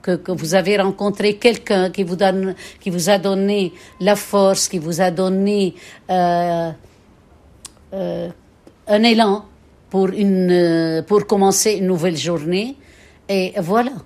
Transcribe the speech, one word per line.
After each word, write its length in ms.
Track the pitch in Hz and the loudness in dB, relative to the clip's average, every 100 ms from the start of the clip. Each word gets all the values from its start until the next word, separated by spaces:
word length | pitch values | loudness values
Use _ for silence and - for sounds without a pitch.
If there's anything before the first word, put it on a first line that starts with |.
Que, 160 | - 175 | -2 -4
que 140 | 185 | -4
vous 220 | 175 156 | -6 0
avez 240 | 190 175 202 | 0 2 0
rencontré 580 | 190 196 208 202 208 208 | 0 -2 -4 0 -2 2
quelqu'un 520 | 247 196 - 196 185 | 0 0 -2 0 0
qui 140 | 175 | -2
vous 120 | 180 180 | -6 0
donne, 380 | 196 190 190 180 - - | 0 0 -4 -8 -16 -12
qui 120 | 196 | -6
vous 180 | 175 170 | -4 0
a 80 | 202 | 0
donné 560 | 180 190 196 202 180 - - - | 0 0 0 0 -2 -6 -20 -4
la 160 | 190 208 | 0 0
force, 520 | - 208 196 190 - | 0 2 2 2 -2
qui 100 | 185 | -4
vous 240 | 156 165 | -6 -2
a 80 | 185 | 0
donné, 640 | 175 185 190 196 208 190 - - - - | 0 -2 0 0 0 -2 -4 -20 -20 -4
euh, 580 | 185 175 175 175 170 165 160 - _ _ _ _ _ _ - - _ _ | 0 2 0 0 -2 -4 -8 -20 _ _ _ _ _ _ -20 -20 _ _
euh, 380 | 196 180 170 175 - _ _ - _ - | -8 -6 -6 -8 -12 _ _ -20 _ 0
un 140 | 208 | 2
élan 420 | 233 226 220 202 - - _ _ _ | 4 4 2 0 -6 -20 _ _ _
pour 200 | 190 190 | 0 0
une, 420 | 196 202 185 180 | 0 0 2 4
euh, 500 | 180 175 165 165 160 | 4 4 2 0 -2
pour 240 | 160 208 - | 2 0 2
commencer 520 | 208 196 190 220 196 | 2 4 2 0 0
une 80 | 185 | 0
nouvelle 300 | 180 175 160 | 0 0 -2
journée. 580 | 147 170 156 180 233 277 - - - _ - | -4 -4 -2 -4 -4 -10 -20 -20 -20 _ -4
Et 260 | 196 185 208 | -4 -2 -4
voilà. 340 | 165 220 247 233 | 0 0 0 -6